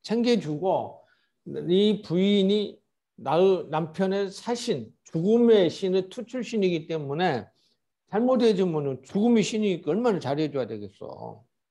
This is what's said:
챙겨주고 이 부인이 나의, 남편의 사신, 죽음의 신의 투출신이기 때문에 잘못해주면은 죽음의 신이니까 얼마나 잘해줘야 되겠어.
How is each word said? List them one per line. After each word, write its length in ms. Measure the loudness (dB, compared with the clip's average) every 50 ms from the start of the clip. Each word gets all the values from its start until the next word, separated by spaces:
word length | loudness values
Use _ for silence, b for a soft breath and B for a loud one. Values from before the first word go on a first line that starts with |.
| -6
챙겨주고 1000 | -4 -2 0 2 2 2 2 0 -2 -4 -2 0 0 0 0 -2 -6 -12 b b b b b b b b b -16 -12 -10 -6 -2 0
이 320 | 2 4 4 2 2 0 -4
부인이 760 | -4 -2 0 2 2 4 4 2 2 2 0 -2 -4 -8 -16 _ _ _ _ _ _ _
나의, 500 | -12 -6 -2 2 4 4 4 4 2 -2 -4
남편의 600 | -4 -4 -4 -4 -4 -4 -2 -2 -2 -2 -4 -6
사신, 640 | -8 -10 -8 -8 -6 -6 -4 -4 -4 -4 -6 -12 -16 _ _
죽음의 640 | -8 -6 -2 0 2 4 6 6 6 6 6 6 4
신의 400 | 2 -2 -2 0 0 0 -2 -2
투출신이기 760 | -8 -14 -12 -10 -8 -8 -8 -4 -2 0 0 0 0 -2 -4 -4
때문에 580 | -6 -6 -6 -4 -4 -2 0 0 0 -2 -4 -8 _ _ _ _ _ _ _ _ _ _ _ -6
잘못해주면은 920 | -2 0 0 2 2 4 4 2 2 2 0 0 -2 -2 -4 -4 -6 -8 -8
죽음의 380 | -6 -2 0 2 4 4 4 2
신이니까 480 | 2 0 -2 0 0 -2 -2 -2 -2
얼마나 280 | -2 0 2 0 0 0
잘해줘야 480 | -2 -4 -2 -2 -2 -2 -2 -4 -6
되겠어. 760 | -6 -6 -10 -12 -14 -16 -16 -16 -16 -14 -14 -14 -14 -16 -18 _ _ _ _ _ _